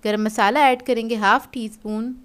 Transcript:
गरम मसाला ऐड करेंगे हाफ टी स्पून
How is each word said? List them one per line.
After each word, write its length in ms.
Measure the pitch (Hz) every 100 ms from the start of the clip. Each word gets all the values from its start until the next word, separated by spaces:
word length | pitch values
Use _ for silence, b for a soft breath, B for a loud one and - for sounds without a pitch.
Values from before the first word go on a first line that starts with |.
गरम 200 | 214 214
मसाला 420 | 214 214 202 269 277
ऐड 140 | 254
करेंगे 340 | 254 233 226 226
हाफ 340 | 202 247 269
टी 160 | 254 220
स्पून 460 | 214 214 214 233 254